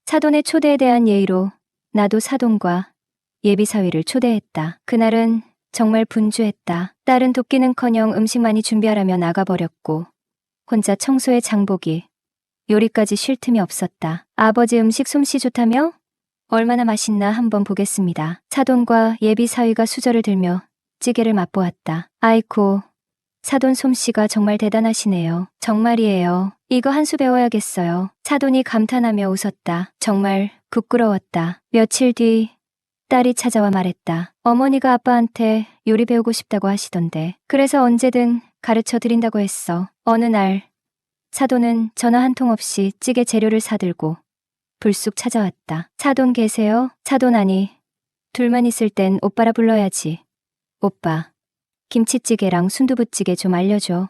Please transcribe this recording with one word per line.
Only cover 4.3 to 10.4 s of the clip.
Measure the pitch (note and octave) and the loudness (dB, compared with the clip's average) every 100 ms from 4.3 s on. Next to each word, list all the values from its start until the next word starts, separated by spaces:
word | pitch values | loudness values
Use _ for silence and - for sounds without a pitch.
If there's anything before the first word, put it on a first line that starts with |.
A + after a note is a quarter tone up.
| G#3+ - - D#3 - - | 0 -4 -8 -8 -10 -4
그날은 | A#3 A3+ A3+ A3+ A3+ - _ _ | 0 2 2 2 0 -4 _ _
정말 | - A3 A3 A3 | -2 0 2 0
분주했다. | A3+ G#3+ A3 G#3+ - - E3+ F#3 _ - | 0 0 0 -2 -4 -6 -6 -6 _ 0
딸은 | B3+ B3+ | 2 2
돕기는커녕 | B3+ - C4+ B3+ B3 B3 A3+ A3 | 0 0 2 2 0 0 0 0
음식만이 | G#3+ A3 B3 A3+ A3 | 0 -2 0 0 0
준비하라며 | - G#3+ A3 G#3 F#3+ F3+ | 0 0 2 0 0 0
나가버렸고 | E3+ F3+ F#3+ F3+ E3 - - D#3 E3+ _ _ _ | 0 0 -2 -2 -4 -8 -6 -6 -8 _ _ _